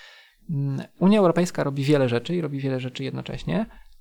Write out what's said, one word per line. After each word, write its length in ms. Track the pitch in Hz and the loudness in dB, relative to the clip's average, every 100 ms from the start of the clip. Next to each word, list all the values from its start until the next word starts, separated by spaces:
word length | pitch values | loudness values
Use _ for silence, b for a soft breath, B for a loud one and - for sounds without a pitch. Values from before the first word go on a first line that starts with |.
| B B B B - | B B B B -8
Mm, 320 | 143 139 135 - - | -4 -4 -4 -8 2
Unia 200 | 180 214 | 4 6
Europejska 440 | 180 165 175 - | 6 4 0 0
robi 200 | 143 139 | -2 0
wiele 260 | 135 147 131 | 2 4 4
rzeczy 260 | 117 120 175 | 0 -2 -4
i 60 | |
robi 180 | 151 139 | -4 -4
wiele 200 | 135 131 | -4 -4
rzeczy 240 | 127 127 | -6 -8
jednocześnie, 600 | 135 131 127 127 - 175 226 b b - | -8 -8 -8 -8 -4 -4 -4 b b -10